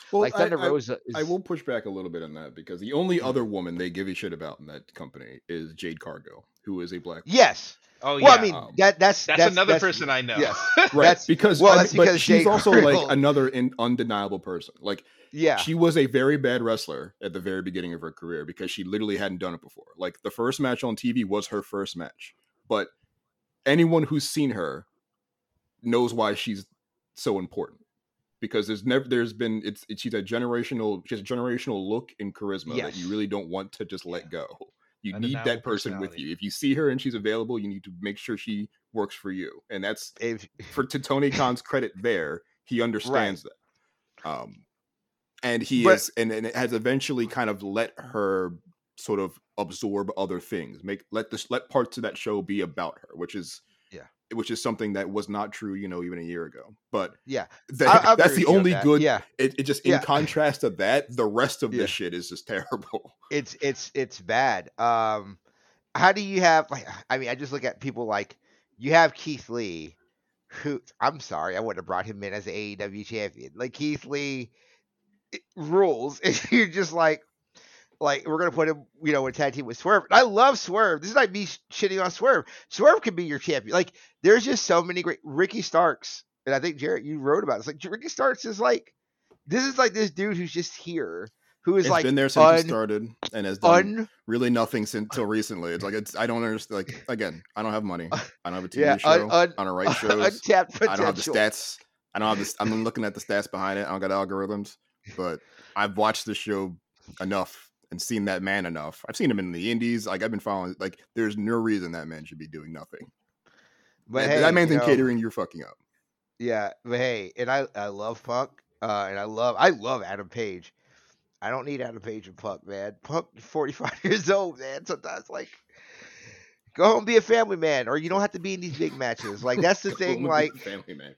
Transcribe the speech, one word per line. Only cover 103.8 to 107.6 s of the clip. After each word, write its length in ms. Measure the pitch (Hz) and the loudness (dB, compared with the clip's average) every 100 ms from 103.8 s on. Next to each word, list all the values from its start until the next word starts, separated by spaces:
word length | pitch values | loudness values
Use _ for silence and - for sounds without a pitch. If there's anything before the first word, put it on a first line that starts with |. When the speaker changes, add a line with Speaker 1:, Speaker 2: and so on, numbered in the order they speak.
| 87 | -4
Speaker 1:
I 40 | |
don't 100 | 95 | -4
got 100 | 95 | -2
algorithms, 680 | 98 95 98 98 104 101 - _ _ 98 92 | -2 -2 -4 -4 -6 -8 -16 _ _ -16 -8
but 220 | 90 78 _ - - 98 | -6 -6 _ -20 -8 -2
I've 220 | 104 95 | -2 2
watched 260 | 107 110 | 0 0
the 100 | 110 | -6
show 400 | 101 107 98 95 85 _ _ - - | -8 -4 -4 -4 -10 _ _ -20 -10
enough 460 | 95 98 90 - | -4 -4 -4 -10